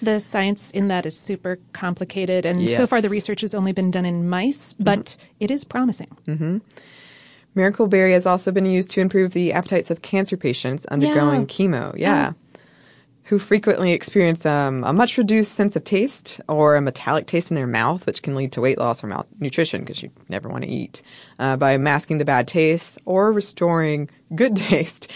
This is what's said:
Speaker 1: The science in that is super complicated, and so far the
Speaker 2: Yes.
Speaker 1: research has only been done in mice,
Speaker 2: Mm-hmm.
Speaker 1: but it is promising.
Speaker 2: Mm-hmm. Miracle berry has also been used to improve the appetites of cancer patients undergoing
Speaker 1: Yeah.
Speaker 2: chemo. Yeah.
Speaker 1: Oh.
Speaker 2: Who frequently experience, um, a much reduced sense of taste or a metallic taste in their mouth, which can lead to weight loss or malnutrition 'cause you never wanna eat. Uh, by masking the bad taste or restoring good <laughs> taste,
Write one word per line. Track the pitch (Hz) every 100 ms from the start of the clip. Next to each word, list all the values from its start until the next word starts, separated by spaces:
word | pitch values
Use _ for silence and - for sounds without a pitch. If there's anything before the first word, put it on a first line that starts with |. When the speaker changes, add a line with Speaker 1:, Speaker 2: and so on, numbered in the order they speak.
Speaker 1:
The | 220 214
science | 208 208 190 202 -
in | 196 202
that | 185 156
is | 160
super | - 190 185 180 _
complicated, | - 180 175 180 196 180 185 170
and | 180 180
so | 240 247
far | 247
the | 208
Speaker 2:
Yes. |
Speaker 1:
research | 208 202 208
has | 214 208
only | 190
been | 190 185
done | 180
in | 180 175 175
mice, | 180 233 285 -
Speaker 2:
Mm-hmm. | -
Speaker 1:
but | 208 202 - - - -
it | 208
is | 285
promising. | - 247 254 180 - - -
Speaker 2:
Mm-hmm. | 151 156 190 - - - - - - - - _
Miracle | 190 190 202 214
berry | 190 190
has | 180 185
also | 180 190
been | 190 190
used | 185 185
to | -
improve | 185 196 185
the | 180 175
appetites | - 180 180 -
of | 165
cancer | - 196 190 185
patients | 143 127 131 151 -
undergoing | 143 147 151 147 139
Speaker 1:
Yeah. | 135
Speaker 2:
chemo. | - 190 135 95 -
Yeah. | 180 180 -
Speaker 1:
Oh. | 160 _ - _ _ _ _ _ _ -
Speaker 2:
Who | 202
frequently | 202 208 214 185 185
experience, | 175 - 208 170 165 160
um, | 147 139 131
a | 120
much | 165 233 -
reduced | 208 220 208
sense | - 202 170
of |
taste | - 196 254 - - - -
or | 151 151 147
a |
metallic | 139 - - 156 -
taste | 170 170
in | 160
their | 127
mouth, | 113 113 175 -
which | -
can | - 139
lead | 135
to | -
weight | 127 -
loss | 120 117
or | 107
malnutrition | 92 - - 139 127 160 -
'cause | - -
you | - _ -
never | 92 -
wanna | 127 135
eat. | 123 - - - - - -
Uh, | 131 131
by | 139 135
masking | 143 143 - 156
the | 143
bad | 131 123
taste | 175 160 165 - - -
or | 185 208
restoring | 214 202 - 170 165 156 147 143 _ - 160
good | 254 202
<laughs> | -
taste, | 165 165 - -